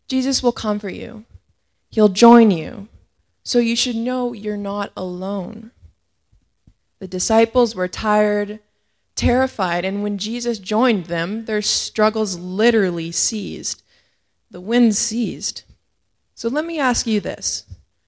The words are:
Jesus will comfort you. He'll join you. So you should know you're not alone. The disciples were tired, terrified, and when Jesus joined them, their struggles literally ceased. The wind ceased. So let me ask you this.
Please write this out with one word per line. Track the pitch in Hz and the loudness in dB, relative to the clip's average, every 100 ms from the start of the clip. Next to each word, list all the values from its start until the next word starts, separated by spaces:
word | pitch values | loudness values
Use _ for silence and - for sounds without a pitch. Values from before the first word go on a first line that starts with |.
| _ | _
Jesus | 262 254 262 | -2 0 0
will | 247 | 0
comfort | 233 220 208 208 | -2 -4 -4 -6
you. | 180 185 214 220 - _ _ _ _ _ | -10 -12 -14 -18 -20 _ _ _ _ _
He'll | - 214 | 2 2
join | 185 233 240 226 | 8 10 10 8
you. | 170 156 - 202 - _ _ _ _ | 4 -4 -12 -16 -20 _ _ _ _
So | - 240 | -2 0
you | 233 233 | 0 0
should | 254 226 | -2 -2
know | 233 254 247 | -4 -2 -4
you're | 226 208 208 | -6 -8 -6
not | 202 208 202 - | -6 -6 -8 -8
alone. | 185 180 185 202 180 - 220 _ - _ _ _ _ _ _ _ _ _ _ _ | -8 -6 -6 -6 -8 -12 -16 _ -20 _ _ _ _ _ _ _ _ _ _ _
The | 190 | -10
disciples | 185 185 220 226 254 240 | -4 2 4 4 2 0
were | 208 180 | 0 -6
tired, | - 220 208 214 208 202 214 _ _ _ _ _ | -4 0 2 2 0 -4 -8 _ _ _ _ _
terrified, | - 247 247 262 - 180 175 | -2 0 2 0 -2 -2 -2
and | 185 202 | -2 -4
when | 208 202 | -4 -6
Jesus | 196 240 240 220 | -6 -6 -4 -6
joined | 185 214 247 208 160 | -2 2 2 2 -2
them, | 170 170 214 | -4 -4 -6
their | 220 214 | -4 -4
struggles | 208 - - - 214 214 214 180 | -2 -2 -4 2 2 2 -4 -4
literally | 180 185 226 226 185 170 165 | -6 2 2 4 2 -2 -4
ceased. | 170 - 214 180 156 - - _ _ _ _ _ _ _ | 0 0 -2 -8 -8 -8 -10 _ _ _ _ _ _ _
The | 185 | -14
wind | 185 240 233 202 | 0 4 4 4
ceased. | - 226 214 147 - - - _ _ _ _ _ _ | 0 0 -4 -4 -8 -8 -18 _ _ _ _ _ _
So | - 226 | -8 -4
let | 277 | -4
me | 330 330 | -4 -2
ask | 262 240 233 | 0 0 0
you | 214 | -2
this. | 156 - - - - - _ _ | -2 -6 -6 -8 -10 -20 _ _